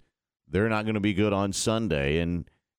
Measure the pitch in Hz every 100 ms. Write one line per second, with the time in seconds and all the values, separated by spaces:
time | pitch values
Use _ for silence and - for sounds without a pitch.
0 | - _ _ _ - 87 113 107 110 107
1 | 104 92 107 98 101 92 - 110 110 76
2 | 69 80 85 85 80 _ _